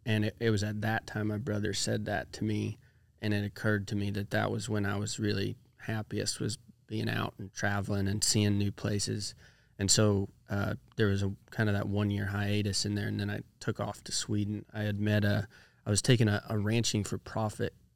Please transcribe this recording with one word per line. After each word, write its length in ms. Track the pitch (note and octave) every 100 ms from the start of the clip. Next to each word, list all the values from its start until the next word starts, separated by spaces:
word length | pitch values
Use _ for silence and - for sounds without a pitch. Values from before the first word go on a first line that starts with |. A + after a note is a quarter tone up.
| -
And 180 | A2 G#2+
it, 100 | -
it 100 | A2+
was 120 | G#2+
at 180 | G#2 G#2+
that 240 | A2 A2+ -
time 200 | G#2+ G#2+
my 100 | G#2+
brother 360 | G#2 G#2 G2+
said 320 | F#2+ - G#2+ G#2
that 260 | G2 B1+
to 100 | -
me, 340 | G#2+ G#2+ G#2 G#2 - _ _ _
and 120 | G#2+
it 100 | G#2
occurred 440 | G#2 - A2 G#2 G2+
to 60 | G2+
me 140 | G2+
that 180 | G2 G#2
that 200 | G#2+ G#2
was 180 | G#2+ G#2
when 160 | G#2+ G2+
I 100 | G2+
was 220 | G#2 -
really 380 | G#2+ G2 G2+ A2 - _
happiest, 640 | - A2 G#2+ G#2 A2 -
was 180 | A2 G2 - - _
being 220 | A2 A2+
out 240 | A2 F#2 -
and 140 | G2
traveling 560 | - G#2 G2+ G2+ G2+ G2
and 160 | G#2
seeing 340 | - A2 G#2 G2+
new 140 | G2+
places. 640 | - G#2+ G#2 - G#2+ G#2 - - - _ _
And 120 | G2
so, 380 | - G#2+ G2+ G2 - -
uh, 260 | G2+ G2+ G#2+ - -
there 120 | G#2+
was 160 | G2
a 100 | G2 G2 -
kind 160 | - A2
of 80 | G2+
that 120 | G2+
one-year 380 | G2+ G#2 G2+ G2
hiatus 580 | G2+ G2+ G#2 G#2 G2 G#2
in 100 | G#2
there, 120 | G#2
and 120 | G#2
then 100 | G2+
I 120 | G#2 - _
took 200 | - A2
off 200 | A2 G#2 -
to 60 |
Sweden. 520 | - - G#2+ G#2 G#2 -
I 100 | G#2+
had 160 | G#2+ G2+
met 240 | G#2 G#2 G2+
a, 220 | G#2+ G#2 - - _ -
I 40 |
was 120 | G#2
taking 280 | - B2 A2+
a, 120 | G#2 -
a 80 | A2
ranching 460 | G2+ A#2 A2+ A2
for 140 | G2 -
profit 560 | - G#2+ G#2+ - G#2 - _